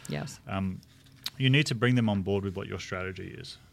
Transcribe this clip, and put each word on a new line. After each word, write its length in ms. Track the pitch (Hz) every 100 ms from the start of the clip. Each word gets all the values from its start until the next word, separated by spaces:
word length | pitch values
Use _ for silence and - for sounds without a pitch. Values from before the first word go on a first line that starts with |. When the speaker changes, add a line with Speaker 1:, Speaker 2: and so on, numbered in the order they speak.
| -
Speaker 1:
Yes. 320 | 147 147 - -
Speaker 2:
Um, 320 | 95 95 92 - - - - - -
you 140 | 131
need 160 | 139 147
to 80 |
bring 200 | 113 120 123
them 120 | 110
on 140 | 101
board 220 | 95 101
with 100 | 98 95
what 100 | 98
your 120 | 95
strategy 480 | - 92 92 92 92 -
is. 160 | - - -